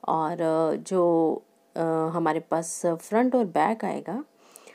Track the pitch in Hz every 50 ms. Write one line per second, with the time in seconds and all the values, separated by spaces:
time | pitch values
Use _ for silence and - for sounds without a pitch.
0 | - - - 160 160 151 175 165 170 160 160 160 160 160 147 - 160 - 190 185
1 | 175 175 170 165 165 160 - - - _ _ _ _ _ - 165 165 165 160 160
2 | 160 160 165 175 165 156 156 160 160 - 160 165 165 - - - - 175 165 165
3 | - - 202 220 247 254 247 254 233 185 165 156 151 180 226 226 - 190 139 143
4 | 143 - 180 247 311 - _ _ _ - - - - - -